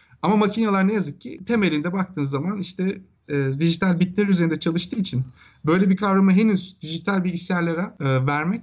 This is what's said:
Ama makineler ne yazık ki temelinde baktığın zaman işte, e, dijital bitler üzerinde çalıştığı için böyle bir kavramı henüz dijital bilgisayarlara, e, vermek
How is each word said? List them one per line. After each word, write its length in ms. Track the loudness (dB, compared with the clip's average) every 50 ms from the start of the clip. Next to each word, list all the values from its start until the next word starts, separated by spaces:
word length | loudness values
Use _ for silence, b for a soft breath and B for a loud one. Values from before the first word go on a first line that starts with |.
| b b b b
Ama 140 | 0 2 4
makineler 520 | 4 2 2 2 0 0 0 2 2 2 2
ne 40 |
yazık 280 | 2 0 -2 -4 -8 -10
ki 240 | -14 -14 -14 -12 -4
temelinde 480 | -2 0 2 2 2 0 0 -2 -2
baktığın 320 | -2 -4 -4 -4 -4 -4 -4
zaman 340 | -2 -2 -2 -4 -4 -6 -4
işte, 400 | -6 -8 -4 -4 -4 -4 -4 -6 -12 _ _ _ _ -4
e, 320 | -2 -2 -2 -2 -2 0
dijital 400 | 0 0 2 2 2 0 2 2
bitler 260 | 0 0 0 0 2
üzerinde 300 | 2 2 2 2 0 0 -2
çalıştığı 380 | -2 -2 -2 -2 -4 -4 -4
için 280 | -4 -4 -2 -2 -4 -4 -6 B B B B B B 0
böyle 240 | 0 2 4 4 2
bir 60 | 2
kavramı 360 | 2 2 2 2 4 4 6
henüz 480 | 6 6 4 4 2 0 -2 -6 -10 -8
dijital 440 | -6 -6 -6 -4 -2 -2 -2 0 -2
bilgisayarlara, 720 | -2 -2 0 0 0 0 0 0 0 -2 -2 -4 -6 -8 -4
e, 260 | -2 0 0 2 2
vermek 360 | 0 0 0 0 -2 -4 -4